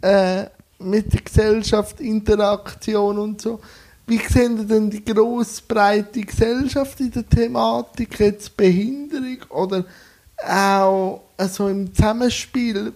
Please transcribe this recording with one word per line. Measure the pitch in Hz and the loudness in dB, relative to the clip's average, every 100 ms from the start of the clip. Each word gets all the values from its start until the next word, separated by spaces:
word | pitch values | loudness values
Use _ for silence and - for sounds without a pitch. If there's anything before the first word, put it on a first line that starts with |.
äh, | 190 196 185 185 - _ _ - | 2 4 4 -2 -6 _ _ -12
mit | 185 214 - | -2 -2 0
der | - | -2
Gesellschaft, | - - 214 220 190 214 208 - | 2 2 4 2 2 0 -2 -6
Interaktion | 254 220 214 208 202 202 - - - 208 202 208 | -4 -2 0 2 2 0 -6 -12 -4 0 0 -2
und | 214 208 | -6 -6
so. | 226 226 - - - _ - | -8 -8 -14 -20 -20 _ -4
Wie | 226 | -2
seht | - 254 240 | 2 2 2
ihr | 226 | 0
denn | 208 220 214 | 0 0 0
die | 208 | -4
grosse, | 233 214 226 240 226 - - | -2 2 2 0 -4 -8 -4
breite | 220 202 208 208 233 | 2 2 2 -2 -8
Gesellschaft | 202 - 226 247 269 277 269 - | -6 -2 0 0 -2 -2 -4 -6
in | 254 | -6
der | 240 226 | -4 0
Thematik, | 233 233 247 226 233 233 - 226 - | 2 2 0 0 0 -4 -8 -6 2
jetzt | 208 202 - - | 2 2 -8 2
Behinderung | 190 180 220 285 285 294 254 254 - | 4 4 0 -4 -8 -8 -8 -10 -8
oder | 147 185 190 185 - - _ _ - | -4 -2 -2 -6 -12 -20 _ _ -12
auch, | - 190 196 196 190 190 190 - _ - | -2 0 2 4 2 2 -2 -6 _ -6
also | 190 190 202 | -4 -2 -2
im | 196 190 | -2 -4
Zusammenspiel? | - 214 226 247 - - 254 240 202 220 | 0 2 2 -2 -2 -6 -4 -2 -2 -6